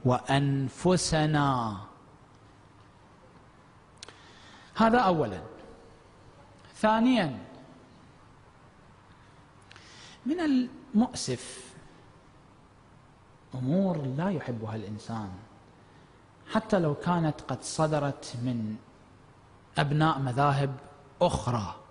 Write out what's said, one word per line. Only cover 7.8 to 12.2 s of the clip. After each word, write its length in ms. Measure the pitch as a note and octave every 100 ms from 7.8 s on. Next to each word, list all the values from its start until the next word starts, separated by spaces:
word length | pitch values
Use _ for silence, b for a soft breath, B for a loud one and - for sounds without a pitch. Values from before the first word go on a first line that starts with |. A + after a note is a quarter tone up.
| - - - - - - - - - - - - - - - - - - - B B B B B A#3+
من 420 | E4+ D#4+ C4 B3 - -
المؤسف 800 | G#3 B3 - - B2 - - - - - - - -